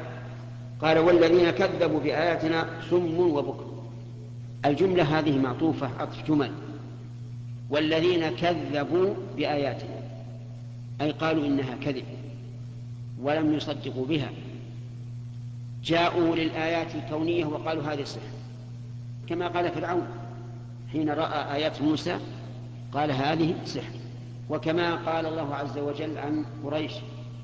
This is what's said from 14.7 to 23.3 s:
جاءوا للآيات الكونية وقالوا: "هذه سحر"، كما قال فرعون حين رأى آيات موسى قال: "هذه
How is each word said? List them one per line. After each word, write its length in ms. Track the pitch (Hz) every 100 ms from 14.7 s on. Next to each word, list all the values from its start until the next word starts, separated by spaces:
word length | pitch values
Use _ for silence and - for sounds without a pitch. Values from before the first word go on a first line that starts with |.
| - - - - - - - - - - -
جاءوا 520 | - 165 170 170 165 165
للآيات 600 | 160 160 160 165 160 156
الكونية 500 | 123 151 160 175 151
وقالوا: 380 | 151 156 160
"هذه 200 | 147 147
سحر"، 240 | 131 - - - - - - - - - - - -
كما 200 | 175 175
قال 240 | 175 175
فرعون 360 | 156 170 175 - - - - - - - - -
حين 180 | 156 151
رأى 440 | 147 156 147 139
آيات 280 | 143 156 120
موسى 380 | 147 151 175 196 - - - - - - -
قال: 200 | 143 151
"هذه 440 | 131 139